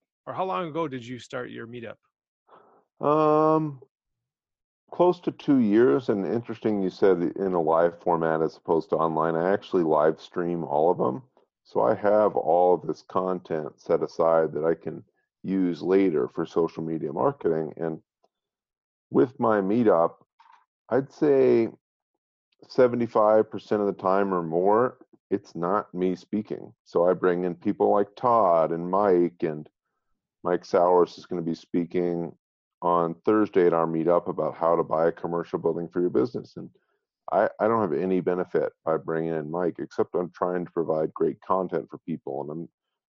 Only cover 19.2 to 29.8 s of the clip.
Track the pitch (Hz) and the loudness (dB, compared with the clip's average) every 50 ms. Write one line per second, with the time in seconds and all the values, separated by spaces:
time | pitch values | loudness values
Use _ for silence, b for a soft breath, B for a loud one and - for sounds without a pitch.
19.2 | 143 123 - - 123 117 110 104 95 95 104 123 117 104 90 82 82 82 - - | 2 2 0 -2 0 2 2 2 2 2 0 2 4 4 4 4 4 2 -2 -6
20.2 | _ _ _ _ b b b b b b _ _ _ - 117 127 135 - - - | _ _ _ _ b b b b b b _ _ _ -2 -2 -2 -2 -4 -4 -2
21.2 | 156 147 139 135 131 127 123 120 113 - - - _ _ _ _ _ _ _ _ | 0 2 4 4 4 4 4 4 2 0 -4 -10 _ _ _ _ _ _ _ _
22.2 | _ _ _ _ _ _ _ _ - - - - 127 123 120 123 117 113 - 113 | _ _ _ _ _ _ _ _ -20 -4 2 4 4 4 4 0 -2 0 2 2
23.2 | 107 107 110 110 107 - - 98 - - 110 104 101 101 92 - - 92 92 98 | 4 6 6 4 4 2 -2 -12 -6 -2 -2 0 0 0 -2 -2 0 0 2 2
24.2 | 101 98 95 90 85 80 80 87 92 101 104 113 127 123 - - _ _ _ _ | 2 0 0 -2 -2 -2 -2 0 2 4 4 4 2 0 -4 -8 _ _ _ _
25.2 | _ - 95 98 - - - 82 87 87 98 104 104 - - 90 92 92 90 90 | _ -6 -6 -6 -6 -8 -10 -6 -2 -2 0 -2 -2 -4 -6 -4 -2 -2 -2 -4
26.2 | - _ - 107 107 - - - - - - _ _ _ - 90 85 90 92 82 | -6 _ -6 -6 -6 -6 -10 -12 -12 -14 -20 _ _ _ 0 2 2 2 2 2
27.2 | 92 90 87 87 90 90 85 85 - 104 98 - 104 104 104 104 101 - _ - | 2 2 2 0 -2 -4 -6 -4 -4 -4 -2 0 2 2 2 2 0 -2 _ -4
28.2 | - 127 117 113 104 90 85 82 80 78 82 82 87 90 92 98 104 101 90 87 | -2 0 2 2 4 4 4 2 2 0 -2 -4 -4 -2 0 0 2 4 4 4
29.2 | 87 85 87 - 87 82 76 76 76 - _ _ | 2 0 -2 -4 -6 -6 -6 -8 -12 -16 _ _